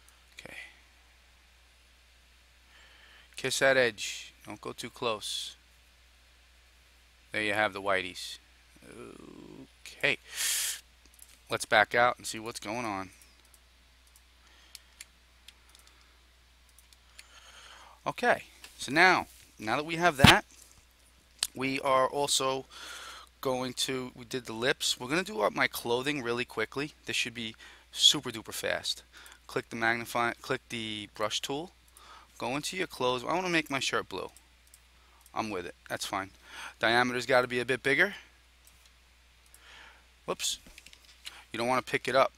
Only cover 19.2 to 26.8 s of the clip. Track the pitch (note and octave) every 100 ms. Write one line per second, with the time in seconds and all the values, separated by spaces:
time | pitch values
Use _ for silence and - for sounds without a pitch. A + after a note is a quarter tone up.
19.2 | - - - - G#2+ C3+ D3+ E3 F3 C3
20.2 | C#3 G3 - - - - - _ _ _
21.2 | _ - - A#2+ C3+ C3+ C#3 C3 C3 C#3+
22.2 | C#3+ - C3+ C3+ - - - - - -
23.2 | - _ C3+ B2+ B2+ - - C3 B2 -
24.2 | A2+ C3 A#2+ A2+ B2+ - - - B2 E3
25.2 | F#3+ G#3+ G3+ D3 B2+ - A#2+ A#2+ C3+ D3
26.2 | A#2 A#2+ B2 - A2 C3+